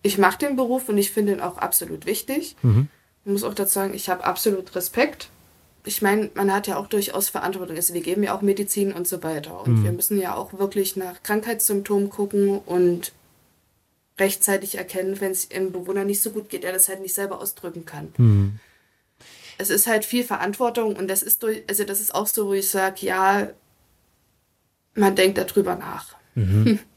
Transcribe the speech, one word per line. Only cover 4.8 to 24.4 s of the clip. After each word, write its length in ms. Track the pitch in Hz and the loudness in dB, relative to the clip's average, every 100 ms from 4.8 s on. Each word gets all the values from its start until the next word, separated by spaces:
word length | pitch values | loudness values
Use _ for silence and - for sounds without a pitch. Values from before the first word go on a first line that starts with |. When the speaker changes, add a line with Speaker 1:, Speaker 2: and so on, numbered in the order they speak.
| 180 226 294 - - _ _ _ _ _ | -4 0 0 -2 -18 _ _ _ _ _
Speaker 1:
Ich 180 | - - | -8 0
mein, 280 | 208 208 208 | 2 2 0
man 180 | - 196 | 0 0
hat 140 | 196 202 | 0 -2
ja 100 | 165 | -6
auch 120 | 202 | -2
durchaus 400 | 208 196 190 196 | -2 -2 -2 -2
Verantwortung. 480 | - - 190 180 160 | -2 -4 -6 -8 -4
Also 180 | 170 | -2
wir 60 | 175 | -2
geben 200 | 160 190 | -2 0
ja 100 | 202 208 | 0 2
auch 60 | |
Medizin 500 | 202 196 202 202 196 | 2 2 -2 0 -2
und 140 | 175 175 | -2 -4
so 160 | 180 | -4
weiter. 380 | 160 156 - 90 | -6 -6 -8 -4
Und 160 | 117 113 | 2 4
Speaker 2:
Mhm. 40 | |
Speaker 1:
wir 80 | 104 | 4
müssen 260 | 117 - 208 | 0 0 0
ja 160 | 180 | -2
auch 240 | 101 196 190 | -6 -8 -4
wirklich 380 | 196 202 190 190 | -2 0 -2 -4
nach 260 | 180 180 | -10 -10
Krankheitssymptomen 880 | - 208 220 226 - 202 202 202 202 | -2 -2 -2 -2 0 0 0 0 0
gucken 480 | - 202 202 202 196 | -2 -2 2 2 2
und 540 | - 180 180 175 - _ _ _ _ _ _ _ _ _ _ - | 0 2 4 2 -6 _ _ _ _ _ _ _ _ _ _ 0
rechtzeitig 580 | 196 - - 196 196 185 | 0 2 0 0 -2 -8
erkennen, 420 | 180 185 190 196 | -6 -4 -4 -2
wenn's 240 | 190 185 - | -4 -4 -6
im 260 | 185 190 | -4 -4
Bewohner 320 | 180 180 196 | -4 -4 -2
nicht 160 | 196 208 | 0 0
so 80 | 220 | -2
gut 200 | 208 208 | -4 -8
geht, 120 | 185 | -8
der 100 | 180 | -4
das 160 | 185 185 | 2 0
halt 120 | 190 | 0
nicht 140 | 190 | -6
selber 260 | 202 196 - | -4 -4 -6
ausdrücken 460 | 196 - 180 170 165 | -8 -8 -12 -12 -12
kann. 260 | 147 156 - | -12 -8 6
Speaker 2:
Mhm. 400 | 120 101 98 107 _ _ _ _ _ _ - - - - | 6 8 4 -2 _ _ _ _ _ _ -20 -20 -20 -6
Speaker 1:
Es 120 | 196 | -2
ist 160 | 202 240 | 2 2
halt 180 | 220 | 2
viel 200 | 214 240 | 2 -2
Verantwortung 680 | 240 175 185 202 240 233 220 202 | -2 -2 -4 0 -2 0 -2 -2
und 120 | 190 | -2
das 140 | 190 | -2
ist 200 | 214 - | 0 -2
durch, 200 | 226 220 - | 0 -4 -4
also 160 | 202 | -2
das 160 | 202 202 | -2 -2
ist 140 | 214 | -2
auch 120 | 175 208 | -2 -2
so, 220 | - 202 | -2 0
wo 40 | |
ich 160 | 196 196 | 0 0
sag, 320 | 196 190 190 | 0 0 0
ja, 460 | 185 185 190 202 208 - _ _ _ _ _ _ _ _ | -4 2 4 4 0 -8 _ _ _ _ _ _ _ _